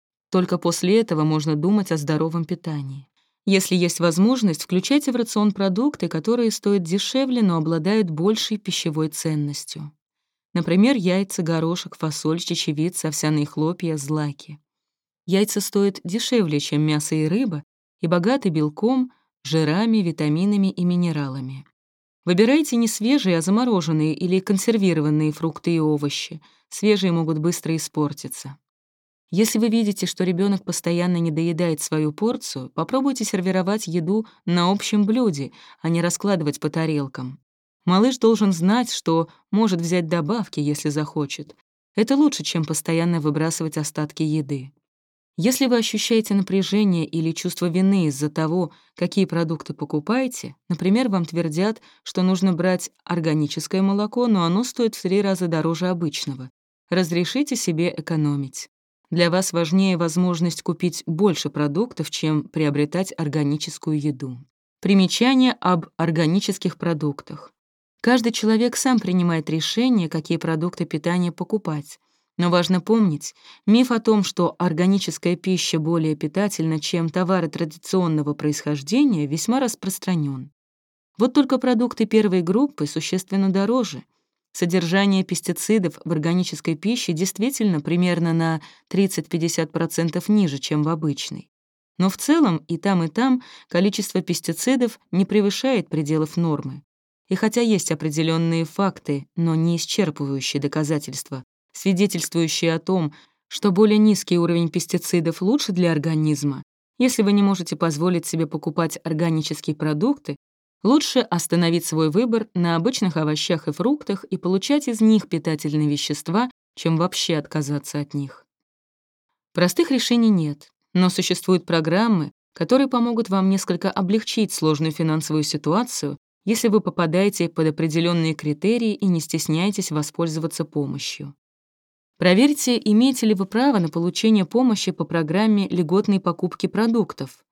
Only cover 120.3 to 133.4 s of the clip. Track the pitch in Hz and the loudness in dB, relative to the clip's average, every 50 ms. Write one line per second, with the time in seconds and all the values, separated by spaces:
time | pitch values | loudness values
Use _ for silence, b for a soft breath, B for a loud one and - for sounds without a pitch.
120.3 | 202 175 156 147 143 - - _ _ _ _ _ - 180 185 180 180 - 180 - | 4 4 2 -2 -4 -8 -14 _ _ _ _ _ 2 2 2 4 2 0 0 0
121.3 | 180 - - - 185 170 - - 170 165 156 156 165 196 226 233 208 170 147 143 | -2 -2 2 2 0 2 2 0 0 0 0 2 0 2 2 2 2 2 0 -4
122.3 | - _ _ _ _ - 170 - 247 262 277 269 262 240 233 240 233 226 226 185 | -8 _ _ _ _ -6 2 4 4 4 4 2 2 0 0 0 0 -2 -2 0
123.3 | 196 196 185 190 196 185 - - 180 165 - 190 - - 190 175 208 220 220 - | 0 2 2 2 2 0 0 -2 -4 -2 -4 -4 -2 -2 0 0 0 0 -2 -2
124.3 | - 220 214 - - - 156 156 151 143 160 160 151 - 165 160 156 160 151 - | -2 -2 -2 -2 -2 0 0 0 0 0 -2 -2 -2 -2 -2 0 0 -2 -2 -2
125.3 | 156 156 147 - - 147 - 151 165 214 247 - - - - 143 143 - _ _ | -2 -2 -2 -2 -4 -4 -2 0 0 0 -2 -2 -6 -6 -6 -8 -8 -10 _ _
126.3 | _ _ _ 190 226 226 - 226 202 214 - 180 - - 170 160 156 185 196 208 | _ _ _ -2 0 0 2 2 2 2 2 0 -2 0 0 2 2 2 2 2
127.3 | 202 - 170 170 - - 160 156 151 165 165 160 151 170 165 175 175 165 160 160 | 0 -2 -4 -2 -2 0 0 0 0 0 -2 0 0 0 0 2 2 2 0 0
128.3 | 151 - - 151 147 151 185 202 233 240 233 220 202 - 202 190 175 165 147 - | -2 -2 -4 -4 -4 0 0 0 0 2 0 -2 -2 0 0 0 0 0 -2 -4
129.3 | - 156 - - 156 165 185 208 196 - 180 - 151 151 147 - - - 170 165 | -4 -4 -2 -2 0 0 0 -2 -2 -4 -4 -4 -4 -4 -4 -4 -4 -4 -2 -2
130.3 | 156 160 156 156 - - 156 151 - 151 143 139 143 143 - - - - 147 139 | -2 -4 -6 -4 -6 -6 -8 -4 -4 -4 -4 -4 -6 -8 -8 -10 -10 -12 -14 -16
131.3 | - _ _ _ _ _ _ _ _ _ _ _ _ _ _ _ _ - 170 180 | -18 _ _ _ _ _ _ _ _ _ _ _ _ _ _ _ _ 2 4 6
132.3 | 185 202 269 294 294 - - 254 240 - - 214 208 220 247 269 262 - 226 220 | 6 6 6 4 4 0 0 0 0 0 2 4 4 6 4 4 2 2 2 2
133.3 | 214 185 | 2 2